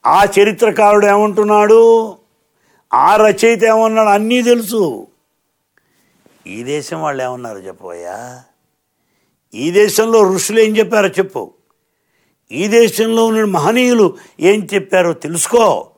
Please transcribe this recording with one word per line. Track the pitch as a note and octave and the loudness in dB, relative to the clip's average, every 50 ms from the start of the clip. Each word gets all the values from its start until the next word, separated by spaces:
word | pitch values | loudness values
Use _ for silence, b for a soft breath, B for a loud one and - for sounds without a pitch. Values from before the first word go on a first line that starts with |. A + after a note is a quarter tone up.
| - | 0
ఆ | B2 D3+ F#3+ G#3 | 2 2 2 2
చరిత్రకారుడు | G3 G3+ G3+ G3+ G#3+ G3+ - A#3 A3 E3+ - G#3 G#3 G#3 G#3 G3+ | 2 2 2 2 2 2 0 -2 0 2 2 2 4 4 4 2
ఏమంటున్నాడు, | G3+ G3+ G3+ G#3+ G#3+ F#3+ G#3+ G#3 G#3 G#3 G#3 G#3 G#3+ A3 A3+ A3+ A3+ A3+ A3+ A3+ G#3+ F#3 _ _ _ _ _ _ _ _ _ _ _ _ _ _ _ - | 2 2 2 0 0 0 -2 0 2 2 2 4 4 6 6 6 6 4 2 0 -6 -12 _ _ _ _ _ _ _ _ _ _ _ _ _ _ _ -2
ఆ | B2 C#3 F3 G#3 | 0 2 2 4
రచయిత | G#3+ G#3+ G#3+ G3 G3+ - A#3 A#3 F#3+ A3 | 4 4 2 2 2 0 0 0 0 -2
ఏమన్నాడు, | A3+ A3 A3 A3 A3 A3 A3 A3 G#3+ | -2 0 0 0 0 0 0 0 2
అన్నీ | G3+ G#3 G#3+ A3 B3 B3 | 0 0 0 -2 -2 0
తెలుసు. | A#3 B3 A#3+ A#3+ A3 F#3 A#3+ A3 F#3+ D3+ A#2+ G2+ - _ _ _ _ _ _ _ _ _ _ _ _ _ _ _ _ _ _ _ _ _ _ _ _ _ _ _ _ | 2 0 0 0 -2 -6 -4 -4 -4 -4 -4 -10 -14 _ _ _ _ _ _ _ _ _ _ _ _ _ _ _ _ _ _ _ _ _ _ _ _ _ _ _ _
ఈ | - F#2 A2 A#2+ | -16 -16 -14 -10
దేశం | C3 D3 D3+ C#3+ - E3+ D#3+ | -8 -8 -8 -8 -10 -10 -8
వాళ్ళు | D#3+ D3+ C#3 C3 C3 | -8 -6 -6 -6 -8
ఏమన్నారో | B2+ B2+ B2 B2 A2+ G#2+ G2 | -8 -8 -10 -12 -14 -14 -14
చెప్పబోయా, | F2+ F#2+ F2+ _ G2 F2+ F2 F2 F2 F2 F#2+ A2 A#2+ B2 B2+ B2+ B2 _ _ _ _ _ _ _ _ _ _ _ _ _ _ _ _ _ _ _ _ _ - | -16 -18 -18 _ -16 -16 -16 -14 -14 -14 -14 -14 -14 -18 -20 -20 _ _ _ _ _ _ _ _ _ _ _ _ _ _ _ _ _ _ _ _ _ _ -12
ఈ | G#2 C3+ E3 | -8 -8 0
దేశంలో | F3 G3+ G#3 G#3 - - A3 A3+ A3+ A3+ G3+ F#3+ F#3+ | 2 2 2 2 2 -2 -2 2 4 4 4 2 0
ఋషులు | F3+ - - G#3 A3+ | -4 -4 -2 0 0
ఏం | A3 A3 A3 | 0 2 2
చెప్పారో | A3 G#3+ F3 A3 G#3+ G3 | -2 -2 0 0 -2 -2
చెప్పు, | F#3 - F3+ F#3+ F#3+ - B2 G2 - _ _ _ _ _ _ _ _ _ _ _ _ _ _ _ _ _ _ _ _ | -2 -2 -4 -6 -4 -6 -12 -12 -12 _ _ _ _ _ _ _ _ _ _ _ _ _ _ _ _ _ _ _ _
ఈ | G#2+ C#3+ F#3+ | -8 -6 -4
దేశంలో | G#3+ G#3+ A#3 A#3 G#3 - - A3 A3+ A3+ A3+ A3+ | 2 4 4 4 4 0 -2 -2 -2 0 0 0
ఉన్న | A3+ A3 A3 A3 | 0 0 -2 -2
మహనీయులు | G#3 F#3 E3 C#3+ - A3+ B3 B3+ B3 B3 A#3 G#3 E3+ B B B B B B | -2 -2 -2 0 0 0 2 0 2 2 2 2 0 B B B B B B
ఏం | D3 F#3 G3+ G#3+ F#3 - G3+ | 0 0 0 0 -4 -4 -6
చెప్పారో | G3 F#3+ - G3 F#3 F3 E3+ E3 | -6 -4 -2 -2 0 0 0 -4
తెలుసుకో. | E3+ - D3 E3+ E3 - - - A#3+ A3+ F#3+ C3+ F2+ - _ _ | -6 -10 -10 -8 -8 -6 -2 0 2 2 2 0 -2 -6 _ _